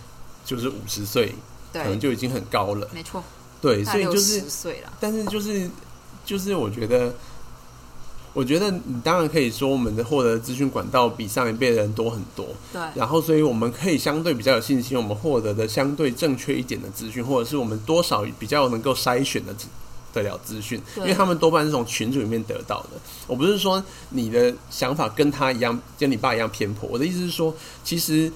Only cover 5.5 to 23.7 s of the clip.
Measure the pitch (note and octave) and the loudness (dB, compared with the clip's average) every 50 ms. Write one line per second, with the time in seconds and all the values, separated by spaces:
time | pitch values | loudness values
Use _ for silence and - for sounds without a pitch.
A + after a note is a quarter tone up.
5.5 | G#3 G3 F3+ F3 - - - - - - - - - - - - G3+ G3 F#3 G3+ | -2 -2 -2 -4 -8 -12 -16 -18 -18 -18 -18 -20 -18 -14 -8 -4 -4 -2 0 0
6.5 | G3 E3 A#2+ G2+ G#2 A#2+ A#2+ G#2+ B2 B2 B2 A#2+ - - - - - - - - | 0 0 0 0 -2 -2 0 2 4 4 4 2 -2 -6 -12 -14 -12 -12 -12 -12
7.5 | - - - - - - - - - - - - - - - - - - B2+ B2 | -14 -16 -18 -20 -20 -20 -20 -18 -14 -12 -12 -10 -10 -12 -12 -6 -4 -2 0 2
8.5 | D3 F3 G#3 G#3 F#3 F3 - - B2+ A#2+ - D#3 F3 F3+ E3 D3 C#3+ D#3+ C3+ A#2 | 2 2 2 2 0 -2 -4 -6 -6 -2 0 2 2 4 2 2 2 2 2 2
9.5 | G#2+ - C#3 C3+ C#3 C3 A#2+ A2 G#2 A2+ A#2 G#2+ D3+ C#3 B2 A#2 A2+ A2+ A2+ B2 | 0 0 2 2 2 2 2 0 0 -2 0 2 2 4 4 4 2 2 -2 -4
10.5 | B2+ B2+ C#3 C3 B2 A#2 F2+ G#2 - B2+ A#2+ A#2 - - A2+ G2 - C#3 B2 A#2 | -2 0 0 0 0 -2 -4 2 4 4 4 4 2 -2 -6 -4 0 0 0 0
11.5 | A2 A2+ C3 B2 A#2 A2+ G#2 G#2 G#2+ A2+ A2+ A2+ A2+ G#2+ F2+ - - - F#2+ - | 2 2 4 4 4 4 2 2 0 0 0 -2 -2 -4 -8 -10 -8 -10 -10 -8
12.5 | - - - - - F3+ E3 D#3+ - C3 A#2+ A2+ D3+ E3 D3+ D#3+ D#3 D#3 D#3 C#3+ | -10 -12 -14 -10 -8 -8 -8 -6 -2 -2 0 4 4 4 4 6 6 6 6 6
13.5 | A#2 A2 A2+ A#2+ A#2+ - D3+ F#3+ D#3+ A#2+ - D#3 C#3+ D#3 E3 F3 D3 A#2 G#2+ C3 | 4 2 2 0 0 0 0 2 2 2 2 0 0 0 0 0 0 2 4 4
14.5 | C3 A2+ G2+ G#2+ C#3 B2+ A#2 B2 C3+ B2 A2+ G#2 G#2 G#2 G#2+ D#3+ C#3 A#2 A2 G#2+ | 4 4 4 2 2 2 2 0 0 0 0 0 -2 -2 0 2 2 2 2 2
15.5 | G2+ G#2+ A2 G#2+ - - C3+ C#3+ D3 C#3+ D#3 C3 A#2+ B2 E3+ D3+ C3 A#2+ - - | 0 0 0 0 2 0 0 0 2 2 0 0 0 2 0 0 0 0 0 -2
16.5 | C#3 B2+ B2+ - A#2 G#2+ - G2+ G2+ - A#2 A2 A2 B2+ A#2+ C3+ C#3 B2 A#2 - | -2 -2 -2 -4 -6 -6 -6 -10 -10 -8 -10 -8 -6 -6 -2 2 2 2 2 2
17.5 | D3+ C#3+ A#2+ A2 A2 G#2+ G#2 C3 D#3+ E3+ E3+ - B2+ G2+ G#2 A#2+ B2 - A2 G2+ | 0 -2 0 0 -2 -4 0 2 4 4 4 2 0 0 -2 -2 -6 -8 -4 0
18.5 | D3 D3 C#3 B2 A#2+ A2 A2 C3+ B2 - - B2+ B2 B2 C#3 - - A2+ G2 G2 | 2 4 4 4 2 0 2 0 0 2 2 2 2 2 2 0 -2 -4 -4 -6
19.5 | G2+ G#2+ - - - - - - - - - - - A#2 G2+ G2+ F2+ - - - | -10 -10 -12 -12 -12 -14 -12 -12 -12 -12 -12 -6 -4 -2 -2 -2 -4 -6 -10 -10
20.5 | A2 G#2+ G#2 - A#2+ G#2+ - - - G#3 F#3+ F3+ F#3 F#3+ G3 F#3 F3 D3+ E3 D#3+ | -10 -8 -6 -6 -6 -6 -8 -10 -8 -4 0 2 4 4 4 4 4 6 6 6
21.5 | D#3+ D#3+ D3+ D3+ D3+ B2+ A#2 A2+ - - A#2 A#2 C3+ C#3 A2 G#2+ A2+ A2+ G#2+ G2+ | 6 6 4 4 2 0 0 0 -2 -2 0 0 0 0 0 0 0 -2 -2 -2
22.5 | - - - - G#2 - - - - - - - - - - - B2 B2 D3 F#3+ | -6 -6 -4 -4 -6 -6 -6 -10 -14 -16 -16 -16 -16 -14 -6 -4 -2 2 4 4
23.5 | G#3 G3 G3+ F#3+ | 4 4 2 2